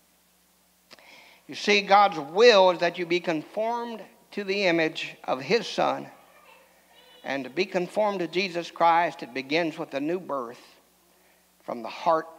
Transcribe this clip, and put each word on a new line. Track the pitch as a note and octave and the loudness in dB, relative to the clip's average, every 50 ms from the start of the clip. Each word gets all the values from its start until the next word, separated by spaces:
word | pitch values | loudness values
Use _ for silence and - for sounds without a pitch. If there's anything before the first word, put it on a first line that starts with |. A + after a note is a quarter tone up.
| _ _ _ _ _ _ _ _ _ _ _ _ _ _ _ _ _ - - - - - - - - - - _ _ | _ _ _ _ _ _ _ _ _ _ _ _ _ _ _ _ _ -20 -20 -20 -20 -20 -20 -20 -20 -20 -20 _ _
You | - C3 | -16 -10
see, | - - G#3+ G#3 G3+ | -4 0 2 2 2
God's | G3+ F3+ G3 G#3 G3+ G3 E3+ D#3 | 4 6 6 6 6 6 2 -2
will | C#3+ C#3+ E3 G3 A#3+ A#3+ A3 G3 F#3+ F#3 | -8 -2 2 6 8 8 8 8 6 6
is | F3 E3 | 4 2
that | E3+ F3 F3 F#3 | 0 -2 -2 -2
you | F3+ | -4
be | E3 F3 F3 | -2 -2 -2
conformed | F3 F#3 E3 D3+ D3+ - - G#3 A3 A3+ A#3 A#3+ A#3 A#3+ A3+ G3+ F3+ - _ _ _ - | 0 -2 -2 -4 -4 -6 -6 -4 -4 -4 -4 -6 -6 -8 -10 -12 -16 -18 _ _ _ -12
to | - G3+ G3+ | -10 -8 -4
the | G3 G3 G3+ G3+ | -4 -2 0 2
image | F3+ E3 E3 D#3+ D#3+ D#3+ - - - - - - | 2 2 2 0 0 -2 -6 -10 -12 -12 -10 -4
of | - C3 C3 | -4 -4 -4
his | C3+ C3+ G3+ A#3 F#3 | -2 0 0 0 0
Son. | - - - D#3+ C#3 C3+ C#3 C#3 C3+ - - - _ _ - - - - - _ _ _ _ _ _ _ - - - - - - | -2 -2 0 0 0 0 -4 -8 -14 -18 -20 -20 _ _ -20 -20 -20 -20 -20 _ _ _ _ _ _ _ -20 -20 -20 -20 -14 -10
And | - C3+ C#3 B2+ | -8 -6 -6 -6
to | B2+ | -6
be | B2+ E3 G3 | -4 -4 -4
conformed | G3 - F#3 F3+ E3+ - G#3 G#3+ G#3 G3+ F#3+ | -2 -2 -4 -4 -2 -2 0 0 0 0 -2
to | F3 D#3+ | -4 -4
Jesus | D#3+ F3+ G3+ F#3 E3+ F3 E3 - | -2 -4 -4 -4 -4 -6 -8 -6
Christ, | - - E3+ E3+ E3 E3+ F3 D#3+ D3 - | -2 2 2 4 4 4 2 0 -4 -8
it | E3 A#2+ | -14 -10
begins | A#2+ C3 C3+ C3+ D3 E3 F3 D#3 C#3+ E3+ | -10 -8 -6 -2 -2 0 0 -2 -4 -8
with | D#3 - - | -10 -8 -6
a | C3+ | -6
new | C#3+ D#3 F3 F#3+ | -4 -4 -4 -4
birth | E3 - C#3+ C3+ A#2+ A2+ B2 - - - _ _ _ _ _ _ _ _ _ _ _ _ _ _ _ _ _ _ | -6 -6 -6 -6 -6 -8 -14 -18 -20 -20 _ _ _ _ _ _ _ _ _ _ _ _ _ _ _ _ _ _
from | - - - A#2+ | -12 -10 -10 -10
the | A2+ A2+ | -10 -12
heart | - - - F3 E3 D#3+ D#3 - - | -10 -4 0 2 2 0 0 -6 -16